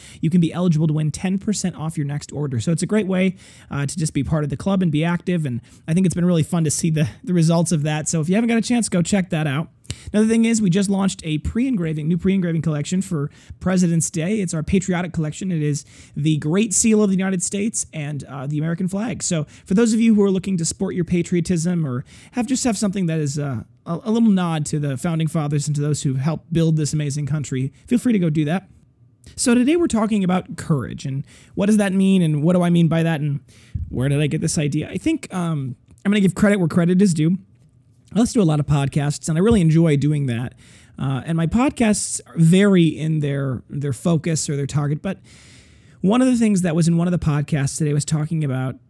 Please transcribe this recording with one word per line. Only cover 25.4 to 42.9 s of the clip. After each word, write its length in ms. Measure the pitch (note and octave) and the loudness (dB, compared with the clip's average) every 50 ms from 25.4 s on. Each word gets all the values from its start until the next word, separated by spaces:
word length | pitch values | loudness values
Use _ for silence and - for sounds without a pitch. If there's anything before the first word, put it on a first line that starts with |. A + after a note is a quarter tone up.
| D3 C#3+ D3+ C#3+ C#3 D#3 | -2 0 -2 -2 -2 -2
and 80 | C#3+ | -2
to 40 | D3 | -2
those 220 | D3 D3+ C#3 - | 0 -2 -2 0
who 120 | - C#3 C3 | -2 -2 -2
helped 380 | C3+ C3+ E3 D#3 - - - | 0 -2 -2 -4 -4 -6 -2
build 240 | E3 E3+ D#3+ E3 D#3+ | 0 2 2 2 2
this 160 | D#3 D3 - | 0 0 -2
amazing 340 | D#3 D3+ D3 C#3+ C3+ D3 D3 | -2 -2 -4 -4 -4 -4 -4
country, 460 | C3 D3+ D#3 B2+ - C#3 B2+ C3+ - - - - | -4 -4 -4 -4 -4 -4 -4 -4 -6 -8 -10 -4
feel 120 | - B3 - | -2 -2 0
free 140 | - B3+ | 2 2
to 60 | A3 F#3+ | 2 2
go 100 | F3 D#3 | 2 2
do 160 | D3 D#3+ D3+ | 0 0 0
that. 240 | C#3+ F3 F#3+ - - - - _ _ _ _ - _ _ _ - - - | 0 -2 -4 -4 -8 -20 -20 _ _ _ _ -20 _ _ _ -20 -16 -8
So 180 | - - B3 A#3 | -2 2 2 4
today 220 | B3 A#3+ C#4+ E4+ | 4 4 4 2
we're 100 | F4 E4+ | 2 2
talking 380 | - - G#3+ A3 G3+ A3 G3+ F#3 | 2 0 0 0 2 0 0 2
about 320 | F3 F#3 F3+ - - - | 2 0 0 -2 -4 -12
courage 500 | - - - D#3+ C3 F#2 A#1 - - - | -8 -4 -2 -2 -2 -2 -6 -8 -10 -8
and 180 | C#3 C3+ C#3 - - - - - - - | -8 -8 -8 -8 -10 -16 -20 -20 -10 -4
what 120 | F3+ G3+ | -2 2
does 120 | G#3 A3 G#3 | 2 4 4
that 140 | G3+ G3 | 2 2
mean 280 | F#3+ G3 F#3+ F#3+ F#3+ F#3 | 2 2 4 4 4 4
and 220 | E3+ D#3 D3+ C#3+ | 4 2 2 2
what 120 | D3 F3 F3+ | 2 2 4
do 80 | F3+ | 4
I 80 | F3 F3 | 4 4
mean 180 | E3+ E3+ E3+ D3 | 4 4 4 4
by 160 | E3 E3 E3 | 2 2 0
that 160 | E3 D#3+ C3+ | 0 -2 -2
and 200 | D3+ C#3+ C#3 C#3 - _ - - - - - - - - | -2 -4 -4 -6 -8 _ -20 -20 -18 -12 -10 -10 -8 -6
where 200 | - B2+ B2+ C#3+ | -4 -2 -2 0
did 120 | C#3 D3 | 0 0
I 60 | D3+ | 0
get 140 | - D#3 D#3+ | 0 -2 -2
this 180 | - D#3+ - - | -2 -2 -2 -2
idea? 320 | D3 C#3+ C#3 D#3 - - | -2 -2 -2 -4 -4 -6
I 80 | F#3 F#3+ | -8 -4
think, 340 | - D#4 E4 - - - | -2 -2 -2 -2 -6 -8
um, 440 | G3 F3+ E3+ E3 D#3+ C#3+ C3+ A#2+ - _ _ _ - - - | -6 -6 -4 -4 -4 -4 -6 -8 -10 _ _ _ -14 -6 -2
I'm 60 | G3 | 0
gonna 100 | G#3 G#3+ | 2 4
give 140 | G3 F3 - | 2 2 2
credit 240 | - G#3+ G3+ G#3 G3 | 4 4 4 4 4
where 100 | E3+ D3+ | 2 2
credit 320 | - F3+ E3+ E3+ F#3 F#3 | 2 2 2 4 4 4
is 140 | G#3 F#3+ D#3 | 4 4 4
due. 240 | D#3+ D#3 E3+ F#3+ - - _ _ _ _ _ _ _ _ _ _ _ _ - - | 2 2 2 0 -2 -4 _ _ _ _ _ _ _ _ _ _ _ _ -4 0
I 60 | F#3+ | 0
listen 140 | B3 - - | 0 2 2
to 100 | A3 F#3 | 2 2
a 20 | |
lot 140 | D#3+ D3+ D3 | 2 2 0
of 60 | C#3+ | 0
podcasts, 600 | - D3 C#3+ C#3 C3+ - D3+ C#3 D3 - - - F3 | 0 0 0 0 0 -2 -2 -2 -2 -4 -4 -4 -2
and 80 | D#3 | 0
I 40 | E3 | 2
really 200 | G3 A#3 A#3 G3+ | 4 4 4 4
enjoy 360 | E3 D#3+ D3+ E3 E3+ D#3+ C#3+ | 4 4 4 4 4 4 4
doing 300 | C#3 C#3 D3+ D3+ C#3+ C#3 | 2 2 0 0 0 -2
that. 280 | B2+ A#2 A#2 C3+ - - - - - - - - - - | -2 -4 -4 -6 -8 -12 -16 -20 -20 -20 -20 -20 -18 -10
Uh, 260 | - C3 C#3 C3+ B2+ - | -6 -4 -4 -4 -4 -4
and 100 | D#3 E3 | -2 -2
my 120 | E3 E3 D#3+ | 0 0 0
podcasts 720 | F#3+ A#3 C4 D4+ - - A#3 G#3+ G#3 - - - - - - - - | 2 2 2 2 2 2 2 2 2 0 -2 -6 -8 -10 -10 -6 0
vary 480 | E3+ E3 D#3+ F#3 F#3+ G#3 G3+ F#3+ F3+ E3 | 4 4 6 6 6 6 6 6 6 4
in 340 | D3+ | 4